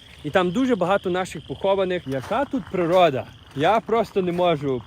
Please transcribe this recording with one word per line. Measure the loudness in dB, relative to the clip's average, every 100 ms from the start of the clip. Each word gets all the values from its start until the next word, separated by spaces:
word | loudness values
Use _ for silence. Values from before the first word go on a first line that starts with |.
| -14 -14
І | -2
там | 0 0
дуже | 0 0 0
багато | 0 0 0
наших | -4 -4 -8 -12
похованих. | -4 0 0 0 -2 -4
Яка | -6 -4 -4 -2
тут | -6 -6
природа? | -2 2 6 4 4 -6 -14 -12 -2
Я | 2 2
просто | 0 0 0 -2
не | -2
можу | 2 2 2 0 -4